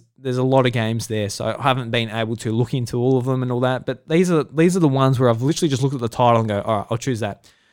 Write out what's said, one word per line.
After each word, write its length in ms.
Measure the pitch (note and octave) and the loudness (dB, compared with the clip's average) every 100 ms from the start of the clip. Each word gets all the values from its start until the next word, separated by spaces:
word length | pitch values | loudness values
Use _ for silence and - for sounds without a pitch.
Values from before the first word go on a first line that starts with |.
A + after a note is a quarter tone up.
| - _ | -16 _
there's 200 | C3 B2+ | -6 -2
a 60 | |
lot 220 | C3 C3 B2+ | 2 4 4
of 60 | |
games 340 | A#2+ A2 A#2 G#2 | 0 -2 -4 -4
there, 240 | A2 G2 | -4 -4
so 260 | - - A2 | -4 -6 -2
I 60 | |
haven't 300 | C#3 B2+ A#2 | 0 0 -2
been 180 | A#2 A2+ | -2 -2
able 260 | A2 A2+ A#2 | -4 -4 -4
to 140 | A2+ | -2
look 220 | A2+ A#2+ | -2 -2
into 240 | C3+ A#2 B2 | -4 -4 -2
all 220 | B2+ C3 | 2 2
of 60 | A#2+ | 0
them 180 | C3 | -2
and 80 | B2+ | -2
all 80 | B2 | -2
that. 260 | B2+ B2+ B2+ | -2 -2 -6
But 240 | B2 - | -8 -2
these 220 | D#3+ F3+ | 0 2
are, 120 | E3 | 0
these 320 | - D3 F3 F3+ | 0 2 2 4
are 40 | |
the 80 | D#3 | 2
ones 320 | C3+ C3+ B2 | 4 4 4
where 100 | B2+ | 2
I've 140 | A2+ | 2
literally 260 | C3 E3 E3 | 0 0 0
just 140 | C3 | 0
looked 100 | C#3 | 0
at 80 | C3+ | -2
the 80 | A#2 | -4
title 300 | - A#2+ A#2 | 0 2 4
and 100 | A2 | 2
go, 120 | G2+ | -2
"All 160 | - G#2 | -2 -2
right, 100 | - | -2
I'll 80 | A2+ | -4
choose 220 | C#3 A2+ | -4 -4
that." 280 | G#2+ G2 _ _ _ | -6 -10 _ _ _